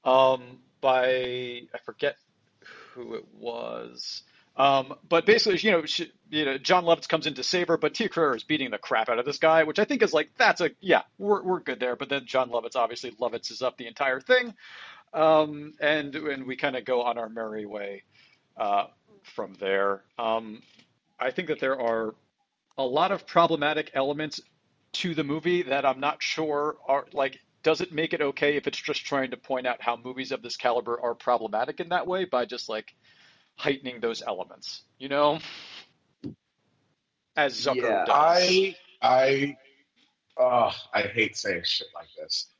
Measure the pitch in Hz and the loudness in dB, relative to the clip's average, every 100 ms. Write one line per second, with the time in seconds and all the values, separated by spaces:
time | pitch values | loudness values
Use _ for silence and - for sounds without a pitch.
0 | - 131 131 131 123 127 _ _ 135 131 | 4 6 6 2 -6 -20 _ _ 2 2
1 | 127 127 127 123 123 123 123 120 - 110 | 2 2 -2 -6 -8 -10 -12 -14 -14 -4
2 | 143 - _ _ _ _ - - - 127 | -4 -4 _ _ _ _ -20 -20 -20 -16
3 | 117 113 - 104 113 117 117 117 120 123 | -12 -12 -14 -12 -10 -8 -8 -10 -12 -14
4 | - - _ _ _ - 139 139 131 - | -14 -14 _ _ _ 2 4 4 0 -12
5 | _ 170 165 226 220 180 220 180 156 - | _ 2 6 4 4 2 2 2 0 -6
6 | 165 _ _ 151 143 135 139 180 170 165 | -8 _ _ -2 -2 -2 2 2 4 2
7 | - 160 156 135 127 180 170 165 151 - | 2 -2 -2 -6 -4 -2 0 2 0 -2
8 | 220 - 151 117 - 156 131 107 - 117 | -4 2 0 0 -2 -2 -2 -6 0 0
9 | 113 117 127 139 160 160 156 151 208 277 | 2 0 0 2 4 6 4 2 0 2
10 | 208 151 - _ 226 - 165 - 190 135 | 4 2 0 _ 4 4 -2 -2 4 4
11 | - _ 202 196 185 180 - 120 123 120 | 4 _ 0 0 0 -4 -4 -4 -4 -4
12 | 135 139 120 131 123 120 117 131 117 117 | -4 -4 0 0 2 -2 -2 0 0 -2
13 | 123 107 120 113 - 113 127 - 117 113 | -12 -6 -4 -4 -10 -4 -4 -4 -16 -4
14 | 139 131 - 254 240 208 - - - - | -2 -2 2 2 2 -12 -20 -20 -20 -20
15 | _ 165 160 156 151 147 151 151 147 156 | _ 2 6 6 4 -4 -14 -2 0 0
16 | 143 143 151 139 131 127 147 127 113 123 | -2 -6 -6 -6 -8 -4 -2 -4 -2 0
17 | 120 117 113 113 110 107 104 104 101 98 | 0 -4 -6 -8 -8 -8 -8 -8 -10 -12
18 | _ _ _ _ _ - 107 101 101 _ | _ _ _ _ _ -6 0 0 -2 _
19 | _ _ - - 98 95 98 98 101 98 | _ _ -16 -12 -12 -6 0 2 2 0
20 | _ - 117 113 113 107 _ _ _ _ | _ -6 -2 -2 -4 -18 _ _ _ _
21 | _ _ 127 127 170 147 135 135 117 113 | _ _ -4 -4 -4 -2 -2 0 0 0
22 | 110 - _ _ _ _ _ - 131 139 | -2 -8 _ _ _ _ _ -6 -2 2
23 | 185 196 - 180 170 160 147 156 151 139 | 0 0 0 2 4 2 0 -2 -4 -2
24 | 135 147 156 - _ _ _ _ _ - | -2 -2 -6 -10 _ _ _ _ _ -6
25 | 185 156 143 156 160 180 147 135 135 131 | -4 -4 -4 -2 0 0 0 0 2 0
26 | 143 - - - 156 147 151 - 131 139 | -2 -4 -6 -4 -2 -2 -2 -6 -2 -2
27 | 135 143 135 131 _ _ 160 160 180 156 | 0 -2 -2 -4 _ _ 0 2 -2 -2
28 | 160 165 143 139 147 147 143 - - 147 | -2 0 -2 2 2 2 -2 -6 -6 -6
29 | - 139 131 123 - 131 127 120 120 120 | -2 -2 -2 -6 -6 -4 -2 -2 -2 -4
30 | 123 127 131 131 117 - 123 120 113 120 | -8 -10 -6 -6 -8 -2 0 0 -2 -4
31 | 120 117 - 120 110 107 127 147 170 175 | -4 -4 0 0 0 -4 -4 -6 -2 -2
32 | 147 180 180 127 113 123 - 110 - _ | -2 -4 -2 -2 -2 -6 -8 -10 -10 _
33 | _ _ _ _ _ - 151 139 127 123 | _ _ _ _ _ -4 -2 -2 -6 -4
34 | 117 110 - 95 90 - - - _ _ | -4 -4 -6 -6 -8 -14 -18 -18 _ _
35 | 135 143 147 160 - - - - - _ | -4 2 2 2 -6 -16 -18 -20 -20 _
36 | _ _ - - _ _ _ _ _ _ | _ _ -16 -16 _ _ _ _ _ _
37 | _ _ _ - 143 - 135 127 123 101 | _ _ _ 0 0 0 -2 0 0 0
38 | 92 135 156 175 180 185 190 170 _ _ | 4 4 6 4 4 2 2 -4 _ _
39 | 120 127 135 139 143 143 - _ _ _ | 2 4 4 2 -2 -6 -20 _ _ _
40 | _ _ _ - 127 - 110 - - 101 | _ _ _ 0 2 4 2 0 -4 -2
41 | 101 113 107 - 104 90 85 - - - | -2 0 -2 -2 -6 -4 -4 -6 -6 -16
42 | - - - - - | -18 -16 -8 -8 -8